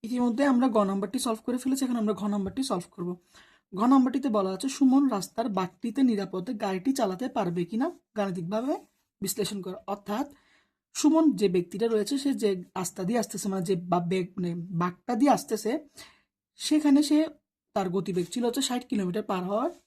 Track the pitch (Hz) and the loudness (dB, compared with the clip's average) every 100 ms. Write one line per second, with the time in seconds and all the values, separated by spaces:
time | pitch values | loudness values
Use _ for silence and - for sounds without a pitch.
0 | 220 247 247 233 285 247 254 214 196 196 | -4 0 0 2 4 4 4 4 2 0
1 | 196 247 247 220 - 247 262 269 254 240 | -2 -4 -4 -4 -4 -4 0 0 0 0
2 | 214 214 208 202 196 185 269 190 175 - | 0 0 -2 -2 -2 -4 -2 -4 -4 -8
3 | 175 180 _ - _ _ _ 185 240 269 | -8 -8 _ -20 _ _ _ 0 6 6
4 | 254 269 277 214 190 190 269 - 262 262 | 6 0 0 0 0 -2 -6 2 4 6
5 | 285 208 185 - 226 190 185 _ 233 233 | 4 0 -4 -4 -2 -2 -4 _ -6 2
6 | 262 208 190 190 180 220 202 190 185 269 | 2 2 -2 -6 -6 -4 -2 -2 -2 0
7 | 214 185 247 247 180 175 170 220 302 349 | 0 -2 -4 -2 -2 -2 -4 -2 -2 -4
8 | _ - 196 185 170 214 254 339 - _ | _ -6 -4 -4 -4 -4 -2 -4 -6 _
9 | _ _ 196 - 196 208 185 185 - 202 | _ _ -6 -4 -4 -4 -8 -10 -8 -8
10 | 202 208 277 - _ _ _ _ _ - | -6 -6 -6 -10 _ _ _ _ _ 0
11 | 302 320 320 190 202 180 175 196 233 220 | 2 6 4 4 2 2 -2 -2 0 0
12 | 208 277 277 214 208 185 175 - 180 - | 0 -2 0 0 0 -2 -6 -8 -8 -6
13 | 185 233 214 202 202 190 175 185 180 180 | -2 -2 -2 -6 -4 -4 -2 -2 0 0
14 | 175 190 180 - 175 170 175 170 180 175 | 0 -2 -2 -4 -4 -4 -6 -2 -2 -4
15 | - 240 285 226 - 220 214 285 - - | -6 2 4 4 2 -4 -2 -4 -6 -20
16 | - _ _ _ _ _ - 302 302 277 | -20 _ _ _ _ _ 0 2 6 6
17 | 294 302 320 - _ _ _ - 185 185 | 6 4 2 -4 _ _ _ -4 -2 -2
18 | 185 185 175 247 240 240 262 247 247 208 | -2 -2 -2 -2 -2 0 -2 -2 -2 -4
19 | 185 175 - 190 180 208 294 349 | -2 -4 -4 -4 -2 -2 -2 -6